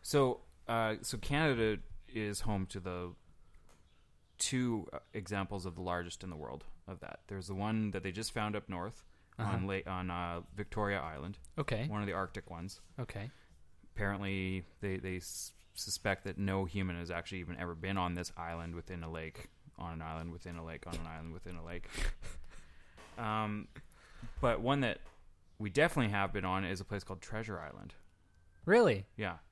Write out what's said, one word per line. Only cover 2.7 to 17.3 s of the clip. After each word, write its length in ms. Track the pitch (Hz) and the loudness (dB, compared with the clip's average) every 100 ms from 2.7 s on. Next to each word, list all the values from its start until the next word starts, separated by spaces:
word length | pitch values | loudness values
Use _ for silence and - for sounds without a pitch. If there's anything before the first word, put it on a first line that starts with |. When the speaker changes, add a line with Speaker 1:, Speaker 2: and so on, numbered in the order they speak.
| 101 | -4
Speaker 1:
the 320 | 90 90 87 - - - - - - - - - - - _ - | -4 -4 -4 -8 -20 -20 -20 -20 -20 -20 -20 -20 -20 -20 _ -4
two, 480 | - 127 123 110 85 | 0 2 2 2 -2
uh, 60 | 73 - | -10 -8
examples 520 | 113 95 101 95 101 90 | -8 -2 -2 0 -2 -4
of 80 | 85 | -4
the 40 | |
largest 420 | 90 90 87 - | 0 0 -2 -8
in 80 | 92 | -8
the 60 | 78 | -8
world 280 | 65 65 - - - | -8 -8 -10 -12 -10
of 120 | 95 | -10
that. 200 | - - - | -10 -14 -8
There's 180 | 98 92 | -8 -4
the 80 | |
one 380 | 95 104 110 107 | -2 2 2 2
that 100 | 95 | 0
they 100 | 95 | -4
just 200 | 92 110 | -2 -2
found 240 | - 107 104 | 0 0 -2
up 120 | - | -4
north 360 | 90 95 - - - _ - | -4 -4 -8 -18 -20 _ -2
Speaker 2:
Uh-huh. 140 | 110 | 0
Speaker 1:
on 140 | 110 95 | 2 2
la-, 200 | 95 - | 0 -2
on, 200 | 92 90 | -2 0
uh, 320 | 87 87 85 - 98 | 0 -2 -4 -6 -8
Victoria 440 | 104 107 101 98 | -4 0 2 2
Island. 380 | 76 78 78 101 - - | 0 -4 -6 -8 -10 -4
Speaker 2:
Okay. 280 | 139 110 135 | 0 0 0
Speaker 1:
One 120 | 104 | 0
of 40 | 101 | 0
the 60 | |
Arctic 380 | 92 92 - - | 0 -2 -4 -8
ones. 300 | 85 92 - - - | -8 -8 -10 -14 -8
Speaker 2:
Okay. 300 | 120 - 110 - - - - - - | -6 -6 -8 -10 -20 -20 -20 -20 -12
Speaker 1:
Apparently, 680 | - 101 98 98 95 92 95 87 - | 0 2 2 0 2 2 0 -4 -4
they, 180 | 101 95 | -2 0
they 180 | 95 90 | 0 -4
s-, 360 | - - - - - | -4 -8 -8 -10 -16
suspect 500 | - - - 107 92 | -8 -4 0 2 0
that 140 | 98 95 | -2 0
no 260 | 98 95 92 | 2 4 2
human 300 | 101 92 87 | 2 0 0
has 120 | 85 | -2
actually 280 | 85 - | -4 -2